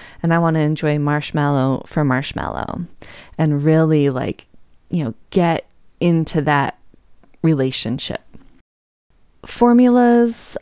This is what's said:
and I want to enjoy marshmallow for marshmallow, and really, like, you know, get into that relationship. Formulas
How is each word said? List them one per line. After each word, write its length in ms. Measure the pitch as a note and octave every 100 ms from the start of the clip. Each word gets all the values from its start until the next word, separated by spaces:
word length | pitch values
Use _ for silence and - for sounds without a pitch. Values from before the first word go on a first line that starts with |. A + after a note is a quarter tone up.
| - -
and 100 | E3+
I 60 | E3+
want 180 | E3 D#3+
to 40 |
enjoy 380 | D3+ D#3 D#3 D3
marshmallow 840 | D3 D3 - D3+ C#3+ C#3+ C3 C3
for 180 | - E3
marshmallow, 840 | D3 B2+ C#3+ - - - - - F3 - - - - -
and 260 | D#3+ C#3+
really, 460 | D3+ D#3+ D#3+ D#3 C#3+
like, 380 | B2+ G#2+ - - - - - _
you 160 | F3
know, 100 | B2 - -
get 380 | F#3 E3+ E3 - _ - _
into 400 | F3 E3 D#3+ D#3+
that 380 | D3 C#3+ B2 - - - _ - - -
relationship. 800 | D#3+ C#3+ C3 - A2 C3+ - - - - - - _ _ _ _ _ _ _ _
Formulas 1120 | - - A#3+ A#3+ B3 B3 A#3+ A#3+ A#3+ A#3 - -